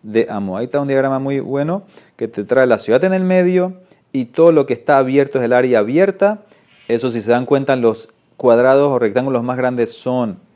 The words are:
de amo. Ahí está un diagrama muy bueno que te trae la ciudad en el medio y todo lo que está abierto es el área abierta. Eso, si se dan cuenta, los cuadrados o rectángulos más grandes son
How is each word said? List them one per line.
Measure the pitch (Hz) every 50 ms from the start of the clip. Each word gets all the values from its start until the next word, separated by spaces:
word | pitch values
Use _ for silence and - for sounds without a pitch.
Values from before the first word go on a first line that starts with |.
de | _ 107 104 113 110 -
amo. | 107 101 101 95 92
Ahí | 98 120
está | 123 - 147
un | 139 139
diagrama | 135 135 135 135 135 135
muy | 135 139 139 135
bueno | - - 135 139 143 160 175 202 196 _ _ - _ _ _
que | - 113
te | 107 - - 104
trae | - 123 131 131
la | 127 117 104
ciudad | - - 113 135 180
en | 190
el | 190 185 185
medio | 185 185 185 180 180 185 180 180 185 185 - _ _ _ _ _ _
y | - 135 123
todo | 117 - - 165 170
lo | 165 151 139
que | -
está | 123 - - - 147
abierto | 135 135 127 131 139 139 139 - 135
es | 120
el | 117
área | 123 123 127 127 123 110
abierta. | 104 110 131 165 190 196 196 - 196 202 214 214 - _ _ _ _ _ _ _ _ -
Eso, | 120 117 123 127
si | 117 117
se | 101 110
dan | 120 120 127
cuenta, | - 143 135 135 139 135
los | 131 120 113 107 - - _ _ _ _ _ _
cuadrados | - - 123 117 117 123 131 135 139 143 143
o | 135 120
rectángulos | 117 107 95 127 127 139 131 120 117
más | 127 131 123
grandes | 127 127 127 120 117 110
son | - - - 127 127 127 123 110 92 - _ _ _